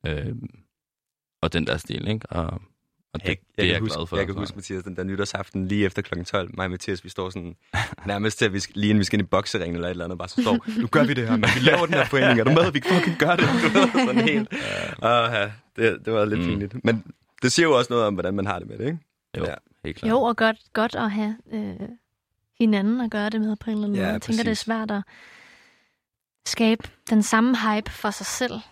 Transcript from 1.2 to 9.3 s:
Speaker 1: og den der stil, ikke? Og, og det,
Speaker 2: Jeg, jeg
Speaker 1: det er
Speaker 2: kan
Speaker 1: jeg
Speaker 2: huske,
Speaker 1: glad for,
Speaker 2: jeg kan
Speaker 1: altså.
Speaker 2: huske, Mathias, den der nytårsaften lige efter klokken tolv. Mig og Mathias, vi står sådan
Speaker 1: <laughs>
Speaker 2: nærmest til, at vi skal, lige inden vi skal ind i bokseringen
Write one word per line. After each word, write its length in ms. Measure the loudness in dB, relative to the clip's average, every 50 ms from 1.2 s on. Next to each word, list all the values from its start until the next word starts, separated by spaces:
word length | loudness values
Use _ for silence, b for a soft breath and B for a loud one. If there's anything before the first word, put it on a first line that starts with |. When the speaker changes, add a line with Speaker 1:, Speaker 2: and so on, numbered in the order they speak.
| _ _ _ _
Speaker 1:
og 120 | -4 -2 0
den 140 | 0 0
der 100 | 0 -2
stil, 300 | -4 -4 -8 -8 -6 -4
ikke? 180 | -4 -4 -4 -6 -6
Og, 300 | -4 -4 -4 -4 -6 -8 -12 _ _ _ _ _ _ _ _ _ _
og 60 | -8
det, 60 | -4
Speaker 2:
Jeg, 20 | -4
jeg 80 | -4 -4 _ _ _
Speaker 1:
det 60 | 0 2
er 0 |
Speaker 2:
kan 80 | 2 2
Speaker 1:
jeg 60 | 2
Speaker 2:
huske, 160 | 0 -2 -4
Speaker 1:
glad 120 | -4 -6
for, 100 | -4 -2
Speaker 2:
jeg 80 | -4 -4
kan 60 | -2 -4 -6
Speaker 1:
altså. 0 |
Speaker 2:
huske, 160 | -6 -8 -10
Mathias, 280 | -14 -12 -8 -8 -8 -8
den 120 | -8 -8
der 80 | -6 -6
nytårsaften 640 | -4 -2 -2 -4 -4 -4 -6 -8 -4 _ -4 -2
lige 180 | 0 2 2 2
efter 160 | 2 0 -2
klokken 240 | -6 -4 -6 -6 -6
tolv. 240 | -4 -4 -4 -4 -4 -6
Mig 80 | -6 -6
og 60 | -4
Mathias, 320 | -4 -6 -6 -6 -6 -6 -8
vi 60 | -12
står 200 | -8 -8 -8 -6
sådan 260 | -6 -10 -10 -10 -14 _ B B B -4
Speaker 1:
<laughs> 240 | -4 B B -10 -6
Speaker 2:
nærmest 320 | -4 -4 0 0 -2 0
til, 80 | 2 0
at 80 | 2 2
vi 60 | -2
skal, 160 | -6 -6 -4
lige 140 | -2 2 4
inden 100 | 4 4
vi 40 | 4
skal 160 | 4 2 0
ind 80 | 0
i 20 |
bokseringen 460 | 2